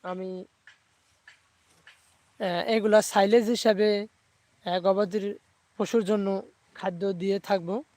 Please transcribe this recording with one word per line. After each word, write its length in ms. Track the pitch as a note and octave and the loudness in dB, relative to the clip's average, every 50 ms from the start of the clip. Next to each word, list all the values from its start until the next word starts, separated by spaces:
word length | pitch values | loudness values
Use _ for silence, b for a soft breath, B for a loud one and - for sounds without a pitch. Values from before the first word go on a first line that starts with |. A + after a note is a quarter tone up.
| _ | _
আমি, 420 | F#3 F3+ F#3 F#3 F#3 F#3 F3+ F#3+ _ _ _ _ - - _ _ _ _ _ _ _ _ _ _ - - _ _ _ _ _ _ _ _ _ _ - - _ _ _ _ _ _ _ _ _ | -8 -8 -8 -8 -10 -10 -12 -14 _ _ _ _ -20 -20 _ _ _ _ _ _ _ _ _ _ -20 -20 _ _ _ _ _ _ _ _ _ _ -20 -20 _ _ _ _ _ _ _ _ _
আহ, 240 | G#3 F#3 F3 F3 - | -4 -4 -2 -2 -2
এগুলা 360 | - A3+ A3 G3+ G#3+ G#3 G#3+ | 0 0 0 2 4 4 4
সাইলেজ 440 | G#3 - - G#3+ G3 G3+ G#3+ A#3+ A3+ G#3 | 4 4 2 2 4 6 6 4 4 2
হিসাবে, 580 | A#3+ A3 - A3+ G#3+ F#3 G#3+ G#3+ G#3 G3+ G#3 A3 _ _ _ _ _ _ _ _ _ _ _ | -2 0 2 2 2 2 2 0 0 -2 -4 -10 _ _ _ _ _ _ _ _ _ _ _
আহ, 140 | F3+ F3 F#3 | -4 -4 0
গবাদির 460 | E3+ G3 F#3+ F#3+ G#3 F#3 F3 G#3+ F#3+ G3+ G3+ - _ _ _ _ _ _ _ - | 2 2 2 2 0 -2 -2 -4 -4 -4 -8 -10 _ _ _ _ _ _ _ -6
পশুর 260 | G#3+ - - A#3 G#3+ | -4 0 2 0 2
জন্য 240 | F3+ G#3+ G#3 G3 G3 G3 F#3+ - - _ _ _ _ _ | 2 0 0 0 -2 -2 -4 -6 -10 _ _ _ _ _
খাদ্য 400 | - - G3 F3+ E3+ F#3+ G3 G3 | -8 -6 -6 -6 -4 -4 -4 -4
দিয়ে 260 | F3 F#3 G3 G3 G3+ | -4 -2 -2 -2 -2
থাকব। 300 | - - G3+ F#3+ E3 E3+ F#3+ A#3+ D4+ _ _ | -2 -2 -2 -2 -2 -4 -6 -6 -8 _ _